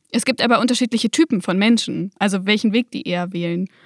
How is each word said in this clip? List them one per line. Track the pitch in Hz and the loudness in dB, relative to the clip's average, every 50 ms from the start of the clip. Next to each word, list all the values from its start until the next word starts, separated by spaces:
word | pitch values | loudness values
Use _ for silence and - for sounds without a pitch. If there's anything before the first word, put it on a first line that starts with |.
| _ _ | _ _
Es | - 233 - | -4 -2 0
gibt | 269 247 - | 0 -2 0
aber | - 233 240 - | 2 2 2 2
unterschiedliche | 226 247 247 - 254 226 - 220 - 220 | 2 2 2 0 0 0 0 -2 -2 0
Typen | - - 330 - 240 185 | 2 2 2 2 2 -2
von | - - 175 | 0 0 0
Menschen, | 190 202 226 233 214 - - - 160 175 196 - | 2 4 4 4 2 0 -4 -6 -6 -6 -8 -4
also | _ 196 208 196 190 185 | _ 0 0 0 0 0
welchen | 233 240 220 - 220 | 0 0 2 2 2
Weg | 196 247 240 - | 2 0 -2 -2
die | - 143 - | -8 -10 -6
eher | - 175 175 175 180 185 | -4 -4 -4 -4 -4 -4
wählen. | 170 170 170 170 175 190 - _ _ _ | -4 -4 -2 -2 -4 -4 -6 _ _ _